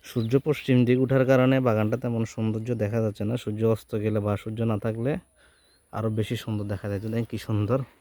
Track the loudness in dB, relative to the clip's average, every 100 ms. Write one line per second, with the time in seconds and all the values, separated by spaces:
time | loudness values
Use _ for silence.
0 | -4 -4 2 2 2 -2 2 4 6 4
1 | 4 2 4 6 6 4 2 2 0 -2
2 | -2 -2 -4 -2 -2 -2 -4 -2 0 0
3 | -2 -2 -4 -4 -4 0 2 2 -2 -4
4 | 0 0 0 -2 -4 -2 0 0 -2 -2
5 | -4 -4 _ _ _ _ _ _ _ -4
6 | -2 -2 -2 -4 -4 -6 -4 -6 -4 -6
7 | -4 -4 -4 -8 -2 -2 2 0 -2 _